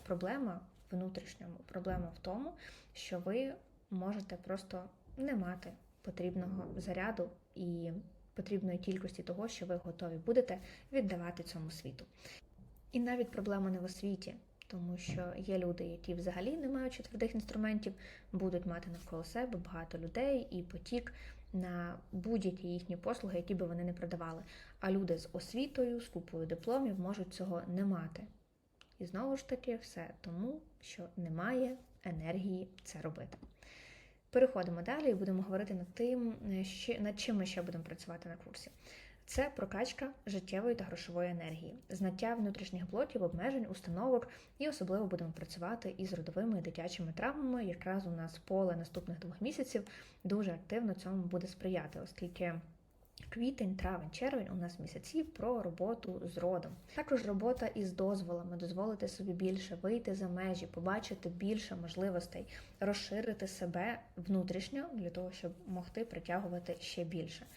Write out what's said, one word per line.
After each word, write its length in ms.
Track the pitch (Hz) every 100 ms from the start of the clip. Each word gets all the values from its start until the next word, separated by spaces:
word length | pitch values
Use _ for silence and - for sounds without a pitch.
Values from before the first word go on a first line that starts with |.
Проблема 580 | - 180 180 269 247 175 - - -
в 40 | 180
внутрішньому, 600 | 185 190 - - 175 175 -
проблема 460 | 185 185 - 175 -
в 40 |
тому, 340 | - 202 294 349 - - -
що 260 | - - 180
ви 340 | 180 226 269 277 - - _
можете 460 | 185 185 208 196 175
просто 480 | - 190 - 185 185 - - -
не 180 | 277 240
мати 380 | 180 180 175 - - -
потрібного 800 | - - 180 180 180 190 - 190
заряду 480 | 190 180 202 214 175 - - -
і 360 | 175 170 170 170 - - -
потрібної 440 | - 190 196 185 180
кількості 460 | 180 185 190 -
того, 240 | 180 180 226
що 180 | - 180
ви 100 | 175
готові 420 | 175 165 175 165
будете 440 | 165 233 247 190 - - -
віддавати 520 | 269 202 180 175 175
цьому 280 | 165 165 160
світу. 340 | - 131 127 - - - - - - - - -
І 80 | 247
навіть 320 | 240 247 233
проблема 380 | - 202 196 190
не 100 | 185
в 40 |
освіті, 520 | 180 - 202 190 - - - - -
тому 300 | 185 175 175
що 360 | - - 180 -
є 200 | 190 190
люди, 260 | 175 175
які 300 | 170 170 -
взагалі, 440 | 175 180 175 202 320
не 120 | 269
маючи 340 | 262 254 -
твердих 320 | - 214 226 226
інструментів, 580 | 214 214 214 214 208 196 - - -
будуть 340 | 185 185 175 180
мати 260 | 170 175
навколо 320 | 170 - 165
себе 340 | 160 233 254 202
багато 400 | 175 170 165 165
людей 500 | 165 190 269 269 -
і 120 | 180
потік 500 | 175 170 - 240 240 - - - -
на 460 | 190 180 175 175 175 -
будь-які 560 | 190 180 226 190 185 175
їхні 300 | 175 175 175
послуги, 400 | - 240 196 180
які 180 | 180 190
би 100 | 180
вони 180 | 170
не 100 | 175
продавали. 500 | 175 170 175 165 165 190 - - -
А 120 | 190
люди 260 | 190 185 165
з 120 | -
освітою, 680 | 180 - 226 285 277 247 240
з 60 | 233
купою 380 | 180 170 165 165
дипломів 540 | 170 226 262 269 190
можуть 340 | 180 208 185
цього 280 | - 190 170 -
не 180 | 180 196
мати. 380 | 180 160 - - - _ _ _ _ - -
І 60 | 180
знову 320 | 190 262 269
ж 120 | -
таки, 260 | 254 - 226
все 380 | - - 165 -
тому, 400 | 185 170 226 311 - -
що 300 | - - 175 -
немає 600 | 170 160 196 254 254 254 - -
енергії 640 | 190 160 160 185 190 185 185 -
це 180 | - 160
робити. 360 | 160 151 - - - - - - - - - - _
Переходимо 520 | 247 262 202 170 170
далі 280 | 175 285 302
і 40 |
будемо 280 | 190 190 185
говорити 320 | 190 190 202
над 200 | 185 180
тим, 420 | - 240 247 233 220 214
е, 120 | 190
ще, 360 | 190 - - 233
над 200 | 208 208
чим 180 | - 214
ми 80 | 185
ще 160 | -
будемо 220 | 175 170
працювати 460 | 160 160 - 170 175
на 60 | 170
курсі. 360 | - - - - - - - - -
Це 260 | - 285 277
прокачка 540 | 190 196 247 - 269 277 -
життєвої 500 | 196 185 190 233 233
та 80 |
грошової 480 | 180 175 - 175 180
енергії, 440 | 175 160 160 160 156 -
знаття 460 | 185 190 185 226 233
внутрішніх 540 | 208 196 202 175 180
блоків, 340 | 208 285 233
обмежень, 440 | 175 170 220 269 220
установок, 580 | 185 - 170 247 240 240 - - -
і 120 | 294
особливо 360 | 294 185 190 202
будемо 260 | 180 165
працювати 640 | 165 165 - 170 233 196 180
із 160 | 185
родовими 440 | 175 160 165 226 202
і 40 |
дитячими 520 | 165 170 170 - 165
травмами. 520 | 170 240 302 269 247 202
Якраз 420 | 175 185 190 190
у 40 |
нас 280 | 170 165 -
поле 360 | - 190 185 170
наступних 440 | 165 - 175 170
двох 220 | 170 -
місяців 420 | 226 302 262 226 196 - - -
дуже 280 | 190 202 196
активно 420 | 185 - 214 233
цьому 300 | 185 185 190
буде 240 | 175 180 185
сприяти, 520 | - 185 180 151 160
оскільки 540 | - - 175 180 175 165 - - - - - - -
квітень, 460 | 226 240 269 196 190
травень, 360 | 185 185 156
червень 380 | - 262 277 185
у 60 | 185
нас 240 | 175 175
місяці 440 | 156 - - 311
про 380 | 311 - 220 240
роботу 600 | 185 170 185 233 - 185 180
з 120 | -
родом. 340 | 175 180 - - - -
Також 300 | 302 262 208
робота 420 | 202 220 254 220
із 240 | 220 196
дозволами, 640 | 175 190 202 175 175 175 175
дозволити 500 | 175 180 214 208 202
собі 260 | - 196
більше, 440 | 180 190 190 190 180
вийти 340 | 190 233 226 190
за 120 | 185
межі, 400 | 180 190 185 -
побачити 640 | - 175 202 - 196 170
більше 460 | 175 196 220 - 190
можливостей, 720 | 170 180 196 175 175 175 - - - -
розширити 680 | 196 202 - 202 226 214 190
себе 520 | - 175 175 202 233 - -
внутрішньо 720 | 175 190 185 185 190 277 330
для 160 | 254 175
того, 220 | 175 180
щоб 200 | 180 175 175 -
могти 380 | 180 175 - 226
притягувати 720 | - - 175 196 175 175 170
ще 240 | - -
більше. 420 | 165 170 165 - -